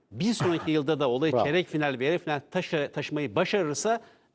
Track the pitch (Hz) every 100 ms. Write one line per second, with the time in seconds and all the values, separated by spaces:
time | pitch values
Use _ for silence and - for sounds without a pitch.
0 | _ 110 202 220 180 165 165 156 143 147
1 | 143 123 156 131 139 175 175 156 147 123
2 | 135 170 - 147 - 185 175 160 143 -
3 | 139 151 139 104 185 208 156 139 214 226
4 | - _ _